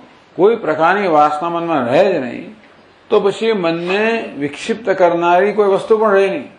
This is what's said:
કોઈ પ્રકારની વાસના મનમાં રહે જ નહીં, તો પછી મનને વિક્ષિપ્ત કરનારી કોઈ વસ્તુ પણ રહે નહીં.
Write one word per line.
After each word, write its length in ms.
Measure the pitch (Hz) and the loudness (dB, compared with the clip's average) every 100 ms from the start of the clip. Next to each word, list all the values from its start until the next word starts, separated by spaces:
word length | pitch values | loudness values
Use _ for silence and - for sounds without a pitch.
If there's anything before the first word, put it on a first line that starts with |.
| - _ _ - | -20 _ _ 0
કોઈ 200 | 202 233 | 2 2
પ્રકારની 520 | 160 147 165 202 190 | -2 0 2 2 0
વાસના 400 | 151 151 151 170 | 2 2 0 -4
મનમાં 380 | 170 170 151 120 | -4 -2 -2 0
રહે 260 | 147 196 | 2 2
જ 40 | 165 | 0
નહીં, 400 | 123 120 185 - - - _ _ - | -6 -10 -14 -20 -20 -20 _ _ -2
તો 100 | 208 | 0
પછી 320 | 196 - 226 | 0 -2 -2
મનને 800 | 208 165 170 175 202 220 226 233 139 | 0 -2 -2 -4 -2 -2 -2 -6 -8
વિક્ષિપ્ત 520 | 143 - - 214 285 | -8 -8 -8 -6 -2
કરનારી 600 | 277 170 170 175 175 208 | 2 2 2 2 2 2
કોઈ 160 | 208 196 | 2 2
વસ્તુ 300 | 190 - 220 | 0 2 2
પણ 120 | 214 | 4
રહે 180 | 196 196 | 2 2
નહીં. 220 | 160 113 | -2 -10